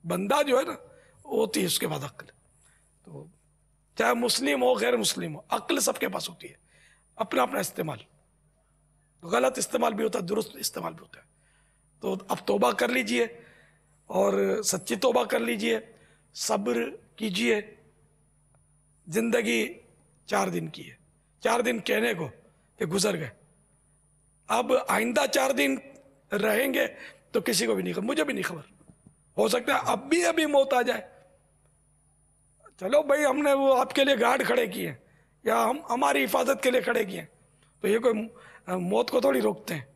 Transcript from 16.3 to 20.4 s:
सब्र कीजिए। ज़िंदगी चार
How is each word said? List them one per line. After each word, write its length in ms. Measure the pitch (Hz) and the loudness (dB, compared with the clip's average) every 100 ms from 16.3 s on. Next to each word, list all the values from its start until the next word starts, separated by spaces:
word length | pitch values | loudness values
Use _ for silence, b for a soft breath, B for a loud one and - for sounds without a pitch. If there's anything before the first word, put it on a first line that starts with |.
सब्र 560 | - - 214 - - 269 - _ - | -8 -2 0 0 0 -2 -8 _ -6
कीजिए। 420 | 220 185 233 214 208 - _ _ _ _ _ _ _ _ _ _ _ _ - | -4 0 2 0 -2 -20 _ _ _ _ _ _ _ _ _ _ _ _ -4
ज़िंदगी 580 | 170 233 233 220 233 214 - - _ _ _ - | -2 0 0 2 0 -2 -8 -20 _ _ _ -4
चार 220 | 196 | -2